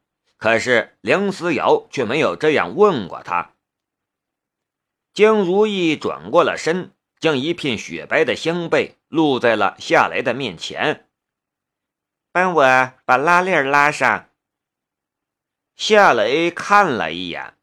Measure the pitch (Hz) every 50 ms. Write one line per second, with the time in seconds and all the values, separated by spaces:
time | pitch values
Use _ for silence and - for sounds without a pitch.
0 | _ _ _ _ _ _ _ _ - 107 117 113 104 123 123 113 - - _ _
1 | - 101 143 185 202 196 - - 160 175 151 101 80 107 156 - - _ - 143
2 | 123 104 127 160 135 98 87 85 - 156 147 113 87 87 104 160 208 208 175 123
3 | 95 78 - 62 - - 87 87 80 - _ _ _ _ _ _ _ _ _ _
4 | _ _ _ _ _ _ _ _ _ _ _ _ _ _ _ _ _ _ _ _
5 | _ _ _ - 202 220 220 214 196 170 185 202 214 214 202 190 175 160 147 -
6 | - 101 73 67 76 95 123 175 156 110 85 - - 156 170 185 170 - _ _
7 | _ _ _ _ - 160 151 127 131 156 123 - - 143 117 95 - - 85 78
8 | 73 73 117 147 160 127 104 - - 156 170 175 170 160 160 143 101 - - _
9 | _ _ - 156 160 147 131 117 120 120 113 104 101 95 - - - - 165 151
10 | 113 87 82 95 120 135 117 131 139 110 87 80 - - - 76 110 147 147 -
11 | _ _ _ _ _ _ _ _ _ _ _ _ _ _ _ _ _ _ _ _
12 | _ _ _ _ _ _ _ 175 185 185 175 156 135 131 131 131 127 127 - _
13 | _ - 127 123 143 170 175 175 180 190 185 156 135 135 143 143 143 147 147 -
14 | 139 120 107 92 - _ _ _ _ _ _ _ _ _ _ _ _ _ _ _
15 | _ _ _ _ _ _ _ _ _ _ _ _ _ _ _ - - - 214 208
16 | 196 170 135 117 101 113 131 160 165 170 170 - - - 208 208 202 170 127 104
17 | 82 78 82 90 90 87 78 71 67 - _ _